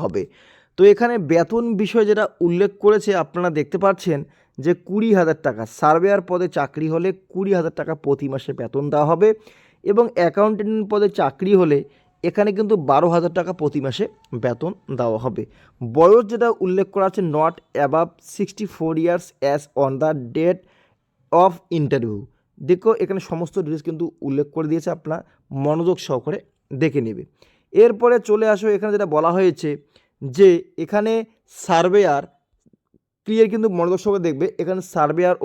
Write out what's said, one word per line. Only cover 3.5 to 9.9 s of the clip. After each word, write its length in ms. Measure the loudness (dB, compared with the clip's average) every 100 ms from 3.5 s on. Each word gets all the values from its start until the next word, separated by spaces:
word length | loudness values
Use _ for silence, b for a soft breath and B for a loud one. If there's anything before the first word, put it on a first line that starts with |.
| -2
দেখতে 180 | -4 -2
পাচ্ছেন 360 | 0 0 -2 -4 -6 b b -4
যে 140 | -2 -2 -4
কুড়ি 220 | -2 2 4
হাজার 180 | 2 0 -4
টাকা, 180 | -4 -8 0
সার্ভেয়ার 420 | 2 4 4 2 0
পদে 180 | -4 -2 -4
চাকরি 300 | -6 -6 -4
হলে 160 | -2 -4 -6 _
কুড়ি 200 | -6 -2 0
হাজার 160 | -2 -6
টাকা 140 | -8 -6
প্রতি 240 | -4 -4 -4
মাসে 180 | -8 -8 -10
বেতন 240 | -8 -6 -2
দেওয়া 140 | 0 0
হবে 180 | 2 2 0 b b b b
এবং 220 | -2